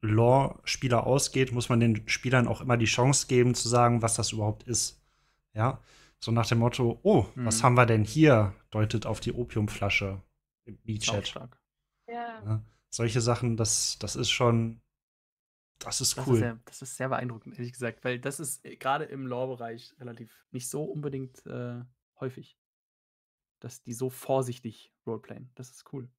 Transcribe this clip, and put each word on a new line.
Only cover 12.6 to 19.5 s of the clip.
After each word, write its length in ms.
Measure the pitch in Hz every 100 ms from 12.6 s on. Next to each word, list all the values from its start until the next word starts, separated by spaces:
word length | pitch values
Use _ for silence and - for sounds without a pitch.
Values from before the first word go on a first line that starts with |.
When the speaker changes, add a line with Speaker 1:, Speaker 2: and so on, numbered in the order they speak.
| 110 _ _
Speaker 1:
solche 300 | - 117 117
Sachen, 360 | 117 117 120 113
das, 400 | 110 - - -
das 160 | 104 127
ist 160 | 123
schon, 500 | - 123 117 113 113 _ _ _ _ _ _ _ _ _ _
das 220 | - -
ist 160 | 131 -
Speaker 2:
Das 100 | 135
Speaker 1:
cool. 80 | 120
Speaker 2:
ist 40 |
sehr, 160 | 117 113 -
das 160 | -
ist 140 | 135 -
sehr 140 | 131
beeindruckend, 480 | 127 123 113 - 120
ehrlich 160 | 120
gesagt, 300 | 123 120 113 127
weil 140 | 123
das 200 | 135 139
ist, 240 | 147 - -
äh, 120 | 131
gerade 260 | 127 143 156
im 220 | 135 131
Lore-Bereich 680 | 123 131